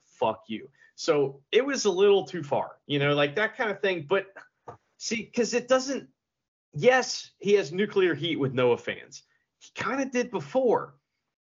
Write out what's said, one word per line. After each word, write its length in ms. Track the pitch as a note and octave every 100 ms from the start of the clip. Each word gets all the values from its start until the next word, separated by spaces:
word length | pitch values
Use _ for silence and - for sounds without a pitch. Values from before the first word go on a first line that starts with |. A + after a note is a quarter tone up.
Fuck 400 | _ - A2+ G#2+ -
you. 220 | A2 - _ _ -
So 440 | - D3 C#3 - -
it 100 | G3+
was 220 | C#4 B3+
a 60 | G#3
little 340 | F3+ G3+ G3
too 180 | - F3
far, 340 | C#3+ A#2 - - -
you 120 | C#3+
know, 160 | C#3+
like, 200 | C#3+ C#3+ D3
that 180 | G#3+
kind 160 | - A3+
of 120 | G3
thing. 240 | G3 F3 C#3+
But 200 | G3 - - - _ - - _ -
see, 280 | - A3+
'cause 280 | - - A3
it 160 | A#3+ A#3+
doesn't, 400 | C4 C4 B3+ - _ _ _ _ _ _
yes, 600 | D3 A#3+ C4 A#3+ - - _
he 140 | G3+
has 180 | G3+ C#3
nuclear 440 | F3+ G#3 G3+ F#3
heat 220 | C#3+ E3+ D3
with 180 | C3+
Noah 240 | B2 B2 A#2
fans. 440 | - G2 B1 - _ _ _ _
He 120 | -
kinda 320 | - G3 C4+ C4+
did 240 | B3 A#3+
before. 640 | F#3 C#3 C4 B3+ D#3+ - - _ _ _ _ _ _